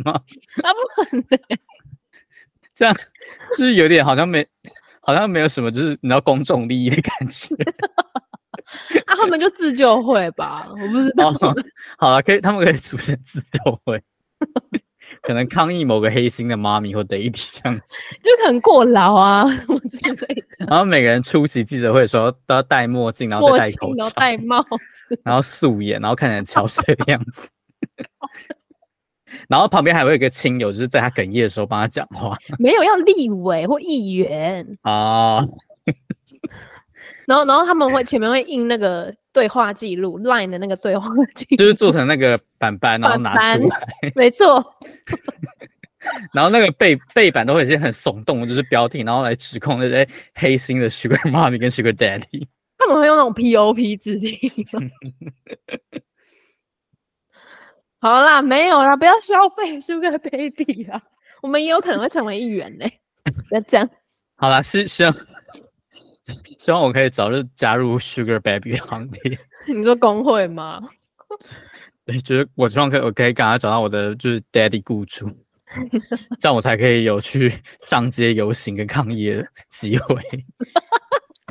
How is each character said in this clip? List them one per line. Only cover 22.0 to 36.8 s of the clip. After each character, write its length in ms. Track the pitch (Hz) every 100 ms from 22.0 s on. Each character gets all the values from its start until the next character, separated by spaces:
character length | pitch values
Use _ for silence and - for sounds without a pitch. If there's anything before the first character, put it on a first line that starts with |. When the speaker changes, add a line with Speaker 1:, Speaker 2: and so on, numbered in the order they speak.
Speaker 1:
的 60 | 117
时 100 | 117
候 140 | 113 127 -
都 80 |
要 80 | 131
戴 240 | 131 135 120
墨 240 | 123 117
镜， 180 | - 120
然 120 | 104
后 100 | 185
再 140 | 127 110
戴 60 |
口 0 |
罩， 160 | - -
Speaker 2:
墨 80 | 254
镜， 20 |
然 80 | 220
后 60 |
戴 240 | - 262 226
帽 240 | 226 240
子。 580 | - 226 - - - 240
Speaker 1:
然 100 | 117
后 80 | 127
素 400 | 131 - 151 104
颜， 180 | 104 104
然 80 | 107
后 60 |
看 140 | 120 139
起 20 |
来 60 | 104
很 80 |
憔 200 | 101 - 104
悴 260 | - -
的 100 | 143 135
样 80 | 139 120
子。 180 | - - _ _ _ - - - _ 269 -
<laughs> 1000 | - - _ _ _ _ _ _ _ - -
然 100 | 139
后 80 | 208
旁 160 | -
边 140 | 147 170
还 80 |
会 60 | 135
有 40 |
一 40 | 147
个 120 | 131
亲 300 | - 131 127
友， 100 | 107
就 80 | 101
是 80 | 127
在 140 | 127
他 100 | 120
哽 180 | - 95
咽 140 | 110
的 60 | 110
时 100 | 107
候 80 | 101
帮 140 | 107
他 80 | 107
讲 180 | - -
话。 300 | - 107 101 - 143
Speaker 2:
没 140 | 247
有， 100 | 427
要 100 | 359 392
立 320 | 349 381 240
委 380 | 196 180 165 175
或 140 | 294
议 320 | 349 285 196
员。 640 | 185 185 151 160 185 - 202
Speaker 1:
啊。 640 | - 107 110 113 113 110 135 - _ _ - - _ - _ _ - - - -